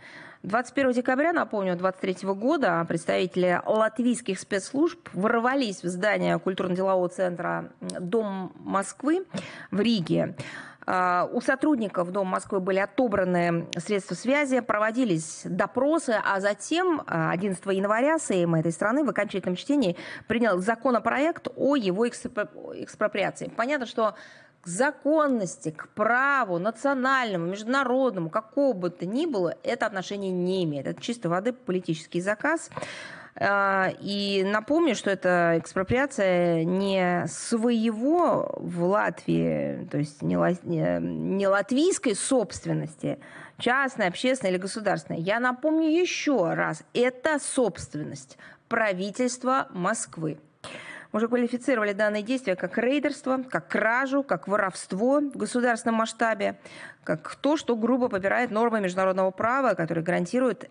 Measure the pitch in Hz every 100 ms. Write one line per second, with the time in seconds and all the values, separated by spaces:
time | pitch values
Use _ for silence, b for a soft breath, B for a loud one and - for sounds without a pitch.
0 | B B B B 180 220 247 - 262 247
1 | 247 262 311 339 226 214 185 175 185 185
2 | 196 185 190 196 233 320 226 170 170 170
3 | - 196 185 185 180 175 - 214 220 220
4 | 247 240 - 185 - 202 - 269 330 -
5 | - - 214 233 240 277 233 185 175 180
6 | 208 190 175 170 190 190 180 180 190 190
7 | 180 - 185 175 170 170 170 - 180 180
8 | 175 226 208 190 185 - 196 190 196 -
9 | 269 339 370 B B B B 196 220 220
10 | 160 170 160 - B B B B - 185
11 | 180 180 165 240 269 269 311 277 208 -
12 | 175 190 190 190 - 208 185 190 202 -
13 | 254 196 185 175 175 170 165 - 170 208
14 | - 175 226 285 285 254 240 214 214 226
15 | 247 160 160 - 175 180 202 - 277 330
16 | 294 214 - 196 202 208 - 320 370 311
17 | - 170 160 170 202 180 196 190 202 220
18 | 277 320 - 190 170 160 165 165 202 262
19 | 277 196 202 196 185 180 - 285 196 175
20 | B B - 220 233 180 190 226 269 233
21 | 226 240 311 349 - - 262 294 196 180
22 | 240 233 - - 208 - 71 - 202 -
23 | 214 208 175 - - - 233 294 233 -
24 | 220 190 B B B _ 175 180 269 294
25 | 277 320 294 247 185 - 160 156 - -
26 | 214 240 277 277 220 170 196 233 277 277
27 | 254 269 240 185 170 196 220 277 254 254
28 | 262 190 160 214 - - 277 196 175 170
29 | 175 233 339 226 175 - - 240 220 196
30 | 180 202 190 180 180 190 170 143 131 165
31 | - 233 170 175 220 247 - 185 180 160
32 | - 170 185 214 294 330 - B B B
33 | B B B - 196 202 196 196 185 -
34 | 185 202 202 196 190 214 220 302 339 214
35 | - 190 180 180 170 165 160 - 185 240
36 | 277 247 190 180 175 165 165 185 196 190
37 | 180 175 160 - - 233 233 233 226 214
38 | 262 339 311 170 - - 170 175 175 208
39 | 202 170 - 165 165 156 - - - 147
40 | 147 - 165 175 170 175 175 165 160 87
41 | 170 160 160 190 196 196 196 254 339 370
42 | 262 196 - 262 202 - 165 156 151 -
43 | 147 - B B B - 240 254 269 262
44 | 190 180 254 262 196 180 190 226 202 170
45 | - 160 165 226 247 254 311 320 320 320
46 | 359 - - 262 165 156 170 156 - 208
47 | 247 247 320 294 - - 226 - - 151
48 | 151 - - - B B _ 240 214 180
49 | 202 196 254 247 254 269 - 180 180 220
50 | - - 156 143 - _ B B B B
51 | B 214 226 247 240 240 262 247 208 196
52 | 214 214 208 262 254 185 185 233 233 285
53 | 285 269 262 262 254 170 - - 214 240
54 | 269 277 269 175 190 208 196 - - 185
55 | 240 294 294 185 208 247 247 226 - 220
56 | 226 - 233 214 196 190 B B B B
57 | - 165 - - 277 302 - 233 220 254
58 | 247 196 190 214 240 208 233 220 190 180
59 | 190 190 190 190 220 262 262 180 165 165
60 | 165 180 180 247 254 196 -